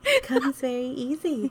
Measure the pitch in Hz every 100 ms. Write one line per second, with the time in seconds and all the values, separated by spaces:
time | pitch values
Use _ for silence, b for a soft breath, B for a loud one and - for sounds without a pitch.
0 | - 554 - 262 277 269 254 247 254 262
1 | 247 302 349 277 262